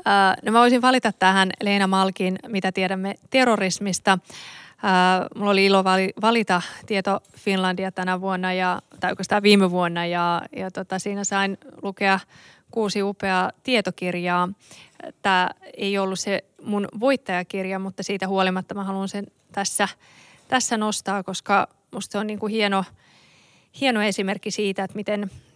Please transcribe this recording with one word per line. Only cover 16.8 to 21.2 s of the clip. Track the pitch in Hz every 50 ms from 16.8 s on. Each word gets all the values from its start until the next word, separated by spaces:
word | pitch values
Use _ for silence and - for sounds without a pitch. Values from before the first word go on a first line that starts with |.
| 202 - - 202
voittajakirja, | 233 277 277 247 - - 180 180 180 - - 196 185 185 190 190
mutta | 190 190 - - 175
siitä | - 180 185 190
huolimatta | 190 196 190 190 185 185 185 180 - 202
mä | 202 190
haluan | 196 196 190 196 190
sen | 208 202 196 - _ _ _ _
tässä, | - 202 196 - - - 302 285 - - _ _ _ - - - - _ _
tässä | - 262 254 - - 240
nostaa, | 214 214 214 202 - - 196 202 202